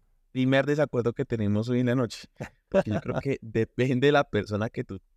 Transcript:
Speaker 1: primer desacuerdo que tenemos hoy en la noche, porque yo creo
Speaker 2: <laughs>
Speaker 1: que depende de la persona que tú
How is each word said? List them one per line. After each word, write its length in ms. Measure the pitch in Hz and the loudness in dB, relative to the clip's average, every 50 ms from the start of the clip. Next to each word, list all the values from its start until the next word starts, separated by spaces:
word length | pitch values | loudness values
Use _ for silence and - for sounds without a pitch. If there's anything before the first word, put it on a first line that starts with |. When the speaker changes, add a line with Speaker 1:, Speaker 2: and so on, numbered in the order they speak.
| _ _ _ _ _ _ | _ _ _ _ _ _
Speaker 1:
primer 340 | - 131 127 127 135 135 139 | -2 0 2 4 4 2 2
desacuerdo 480 | 139 147 147 147 131 - 127 113 120 113 | 2 2 2 0 0 0 0 0 0 -2
que 120 | - 139 | -2 -4
tenemos 440 | - 120 113 107 101 104 104 113 123 | -4 -2 -2 0 0 0 0 0 0
hoy 120 | 123 120 | 0 0
en 60 | 127 123 | 2 2
la 80 | 120 | 0
noche, 320 | 135 123 107 - - - - _ - - - _ _ _ - | 0 -2 -2 -4 -10 -18 -18 _ -16 -16 -16 _ _ _ -2
porque 220 | - 190 185 - | 0 0 0 2
yo 120 | 110 - | -2 -4
creo 140 | - - - | -4 -4 -6
Speaker 2:
<laughs> 60 | - | -4
Speaker 1:
que 160 | - 139 135 - | -4 -4 -4 -6
depende 680 | - 113 107 113 113 - - - 123 131 139 127 123 143 | -6 -4 -2 -2 -2 -2 0 -2 0 0 2 2 4 4
de 40 | 147 | 4
la 100 | 143 143 | 4 2
persona 460 | - - 104 95 92 107 101 107 113 | 2 -2 -4 -2 -2 -2 -4 -4 -4
que 140 | - - 127 | -6 -8 -10
tú 160 | - 98 95 _ _ _ | -8 -10 -14 _ _ _